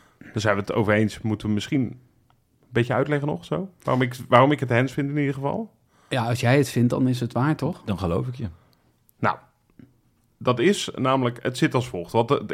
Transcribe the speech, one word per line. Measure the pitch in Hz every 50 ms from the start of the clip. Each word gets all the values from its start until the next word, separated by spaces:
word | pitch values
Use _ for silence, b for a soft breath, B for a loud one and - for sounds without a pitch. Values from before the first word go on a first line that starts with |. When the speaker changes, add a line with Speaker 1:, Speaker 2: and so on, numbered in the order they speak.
| b b b b
Speaker 1:
Daar | b - - 110
zijn | 104 107 101
we | 101
het | 98 -
over | - 117 107 101 104
eens, | 107 110 101 - -
moeten | - 110 107 104 - 107
we | 107
misschien | 104 - - 156 135
een | 123 - 123 - - _ _ _ _ _ _ _ _ _ _ _ _ _
beetje | - 120 120 123 110
uitleggen | 117 139 147 147 143 139 156
nog | 175 170 -
zo? | - 151 160 190 190 - _
Waarom | - 131 131 127
ik, | 131 123 123 - 120 -
waarom | 123 120 131 143
ik | 151 139
het | 135 120
Hens | 123 120 131 131
vind | - - 139 139
in | 143
ieder | 147 143 139 139
geval? | 135 135 143 - 202 226 202 _ _ _ _ _ _ _ -
Speaker 2:
Ja, | 135 127 113 117
als | 123 123
jij | 120 117 131 147
het | 135 -
vindt, | - 123 117 123
dan | - 135 131 127
is | 127 123
het | 120 117
waar, | - 120 131 151 151
toch? | - 131 151 185 - -
Speaker 3:
Dan | - 95 -
geloof | - 85 85 113 127
ik | 127 123
je. | - 113 90 82 - _ _ _ _ _ _ _ _ _ _ _ _
Speaker 1:
Nou, | - 104 - - - _ _ _ _ _ _ - - - _ _ _ _ _ _ _ _ _ -
dat | - 127 123 117
is | 123 185 202 - - - -
namelijk, | - 127 131 135 135 127 120 123 -
het | - 127 123 -
zit | 165 147 -
als | 127 120 -
volgt. | - 90 85 -
Want, | - 113 113 117
eh, | 143 - - -